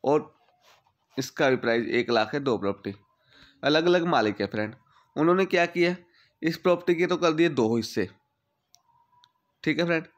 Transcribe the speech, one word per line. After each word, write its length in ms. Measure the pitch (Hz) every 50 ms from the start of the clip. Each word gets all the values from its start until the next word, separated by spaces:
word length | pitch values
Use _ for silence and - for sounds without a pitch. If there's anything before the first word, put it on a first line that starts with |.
| -
और 300 | 127 147 156 151 - _ _ _ _ _ _ _ _ _ _ _ _ _ _ _ _ _
इसका 320 | - 131 - _ - 156 135
भी 60 | 131
प्राइस 300 | 113 120 117 117 117 117 -
एक 200 | - 120 117 -
लाख 220 | 120 113 107 107 -
है, 60 | 147
दो 160 | 139 135 117
प्रॉपर्टी, 360 | 98 98 98 98 - - 98 98 - _ _ _ _ _ _ _ - - - _ _ -
अलग 220 | 139 151 156 165
अलग 200 | 175 175 180 170
मालिक 340 | 175 160 127 110 107 101 -
है 60 | 101
फ्रेंड। 280 | 101 - 107 107 107 123 _ _ _ _ _ _ _ _
उन्होंने 300 | 139 151 165 180 190 190
क्या 180 | 185 - 175 170
किया, 280 | 170 - 175 170 175 180 180 - _ _ _ _ _ _ _
इस 160 | - 160 165 -
प्रॉपर्टी 360 | _ 185 175 170 - - 170
के 120 | 160 180
तो 100 | 170 180
कर 140 | 160 170 170 160
दिए 160 | 156 170 170
दो 240 | 151 131 117 110 117
हिस्से, 340 | 117 107 - - 117 98 - - _ _ _ _ _ _ _ _ _ _ _ _ _ _ _ _ _ _ _ _ _ _ _ _ _ _ _ _ _ -
ठीक 160 | 160 151 151
है 60 | 175
फ्रेंड 220 | 170 170 160 175 - _